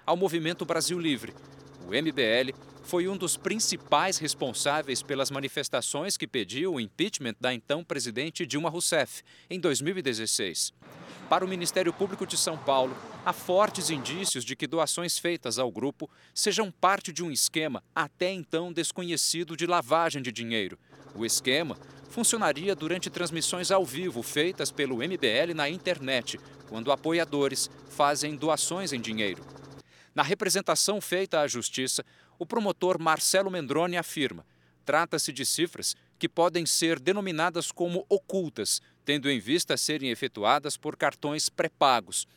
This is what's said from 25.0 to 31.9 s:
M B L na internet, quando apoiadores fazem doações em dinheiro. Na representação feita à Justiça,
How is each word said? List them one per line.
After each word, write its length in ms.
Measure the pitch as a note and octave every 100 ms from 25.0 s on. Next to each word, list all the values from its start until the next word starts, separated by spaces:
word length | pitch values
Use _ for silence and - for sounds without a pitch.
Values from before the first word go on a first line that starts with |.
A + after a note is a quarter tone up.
M 140 | D3+ F#3
B 100 | A#2+
L 260 | A2+ E3+
na 160 | D#3+ C#3+
internet, 680 | F3 F3+ D#3+ C3 C3 A2 - - - -
quando 240 | A2 A2+
apoiadores 800 | C3+ D#3+ E3+ D#3+ C#3+ C#3 C3 - - -
fazem 460 | - C#3+ D3 D3 D3
doações 560 | D#3 D3+ - F3 F3+
em 80 | C3+
dinheiro. 460 | A2+ A2 G#2 F2 - - - - - - -
Na 100 | -
representação 760 | C#3+ G3 G3+ F3+ F#3+ D#3 - G#3
feita 400 | - F3+ G3 E3
à 80 | D3
Justiça, 560 | A#2 - - C3